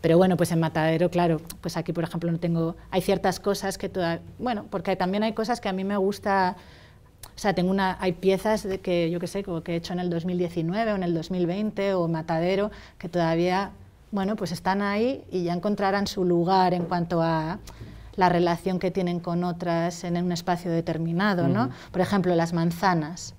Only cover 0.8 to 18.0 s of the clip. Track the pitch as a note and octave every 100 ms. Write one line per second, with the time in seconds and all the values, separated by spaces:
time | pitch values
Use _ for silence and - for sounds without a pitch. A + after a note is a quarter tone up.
0.8 | D#3+ D#3+ F3 E3+ E3+ D#3 - - F3 E3+
1.8 | D#3 E3+ E3 E3+ E3+ E3 F3 E3 E3 E3
2.8 | - F#3+ F3+ F#3+ F#3+ F3 - G3 G3 F#3
3.8 | F#3+ F#3+ E3+ E3+ - - A#3+ G#3+ - F#3+
4.8 | E3+ F#3 F3+ G3+ A3 A3 A3 A#3+ G#3 F#3+
5.8 | F#3+ G#3 F#3+ G3 G#3 G3 F#3 F#3+ - -
6.8 | - - - - - - G#3 F3+ F3+ G3
7.8 | F#3+ F3+ F#3+ F3 F#3+ F#3+ G#3+ A3 G3+ F#3+
8.8 | - F3 E3 E3+ F3 G3 G3+ E3 E3 E3+
9.8 | E3+ F3+ F3 E3+ F3 F3+ F3 E3+ E3 G3
10.8 | A3+ G3+ F3 E3 D#3 F#3 E3+ F#3 G#3+ -
11.8 | G3 F#3+ E3 E3 E3 E3 F3 F#3+ G#3 -
12.8 | - - F3+ F3 E3 E3 F3 F#3 G3 -
13.8 | - - - G3+ G3 G#3+ F#3 E3+ F#3+ G3
14.8 | G3+ G3+ A#3+ C#4 - F#3 E3+ F3 G3+ G3+
15.8 | G3 G3 G3 - F#3 E3+ E3+ F#3+ F#3 F3+
16.8 | E3+ F3+ E3+ F3 E3 E3 D#3 F#3+ - -
17.8 | - -